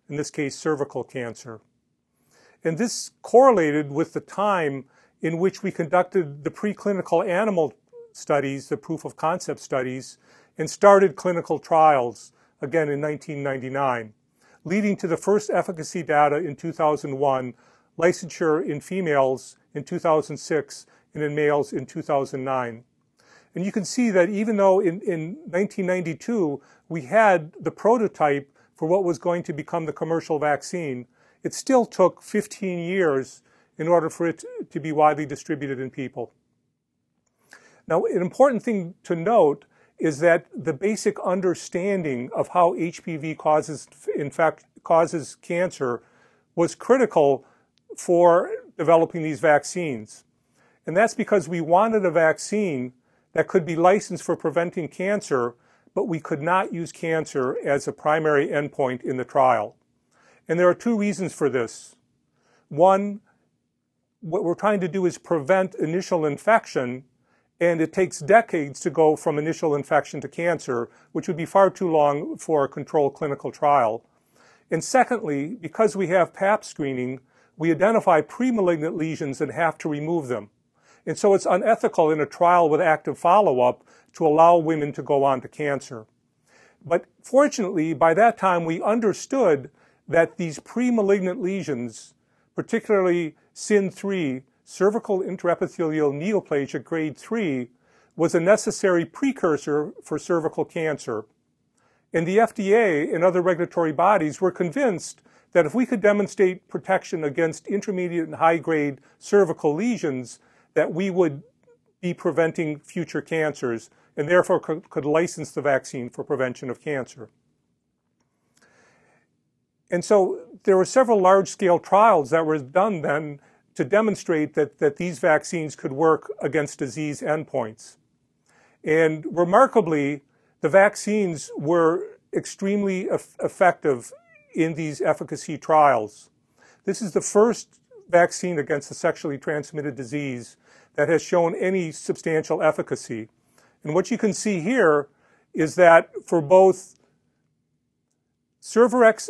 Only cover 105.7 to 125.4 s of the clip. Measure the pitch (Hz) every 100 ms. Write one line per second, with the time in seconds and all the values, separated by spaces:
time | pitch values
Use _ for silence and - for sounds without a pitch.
105.7 | 233 247 226 208 208 202 - 185 185 _
106.7 | 175 - 185 - 175 151 139 165 156 -
107.7 | 202 202 185 180 170 160 151 165 170 147
108.7 | 160 147 135 _ _ - 202 180 160 160
109.7 | 151 233 214 165 131 123 - _ _ _
110.7 | - 160 170 196 175 170 143 196 _ _
111.7 | _ _ _ 180 170 175 151 160 160 156
112.7 | 147 - 185 160 156 - 160 156 139 127
113.7 | 117 - _ _ - 147 180 180 175 -
114.7 | 151 - 165 143 156 175 - 147 - 143
115.7 | 131 - 135 120 - - 139 127 123 131
116.7 | 117 - 139 120 - 107 _ _ _ _
117.7 | _ _ _ _ _ _ _ _ _ _
118.7 | _ _ _ _ _ _ _ _ _ _
119.7 | _ - 175 - 208 185 - - - -
120.7 | 185 180 262 240 214 185 196 185 - 190
121.7 | 170 - 190 220 180 131 160 160 156 131
122.7 | 180 214 185 151 147 151 143 _ _ _
123.7 | - 143 202 220 190 - 160 151 160 147
124.7 | - 151 143 175 165 175 151